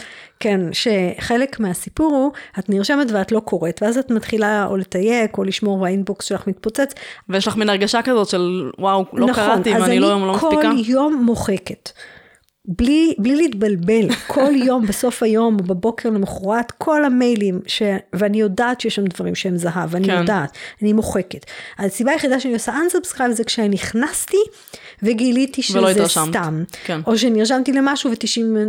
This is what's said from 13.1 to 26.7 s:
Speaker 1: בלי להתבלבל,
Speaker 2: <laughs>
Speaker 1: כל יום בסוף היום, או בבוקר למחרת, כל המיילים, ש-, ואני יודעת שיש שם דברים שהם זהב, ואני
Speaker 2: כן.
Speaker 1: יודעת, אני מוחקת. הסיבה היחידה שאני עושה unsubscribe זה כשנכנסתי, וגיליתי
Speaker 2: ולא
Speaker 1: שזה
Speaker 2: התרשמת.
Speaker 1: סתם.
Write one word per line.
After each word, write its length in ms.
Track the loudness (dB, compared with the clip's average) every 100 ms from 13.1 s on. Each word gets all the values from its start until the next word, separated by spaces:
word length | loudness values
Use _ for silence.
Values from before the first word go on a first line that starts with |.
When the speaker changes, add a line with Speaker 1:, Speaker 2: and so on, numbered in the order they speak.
| 2
Speaker 1:
בלי 180 | 2 4
להתבלבל, 720 | 2 2 0 0 2 2 2 -2
Speaker 2:
<laughs> 60 | -2
Speaker 1:
כל 160 | 2 4 4
יום 300 | 2 2 0
בסוף 360 | 0 -2 0
היום, 340 | 2 2 2 2
או 40 |
בבוקר 460 | 0 0 -2 -2 -2
למחרת, 600 | 0 -2 -4 -2 -2 -4
כל 340 | -6 0 2
המיילים, 560 | 2 2 2 2 0 -2 -4
ש-, 160 | -2 0 -2 -4
ואני 280 | -2 0 2
יודעת 400 | 0 0 -2 -2
שיש 140 | -4
שם 100 | -2 -2
דברים 280 | -2 -6
שהם 220 | -4 -2 -2
זהב, 300 | -2 -4 -4
ואני 160 | -2 0
Speaker 2:
כן. 60 | 0
Speaker 1:
יודעת, 340 | 0 -2 -4 -8 -18 -4
אני 100 | 0
מוחקת. 540 | 0 0 -4 -4 -10 -14 -18 -18 -6
הסיבה 320 | -4 -2 0
היחידה 280 | 0 0 0
שאני 140 | 0
עושה 180 | -2 -2
unsubscribe 560 | -2 0 0 -4 -2 -2
זה 140 | 0
כשנכנסתי, 920 | -2 0 0 0 -2 -2 -2 -4 -2 0 0 -4 -20 -20 -20 -4
וגיליתי 600 | -2 2 2 2 0 -2 -2
Speaker 2:
ולא 80 | 2
Speaker 1:
שזה 180 | 4 4
Speaker 2:
התרשמת. 280 | 2 2 0
Speaker 1:
סתם. 360 | -2 -2 -2 -4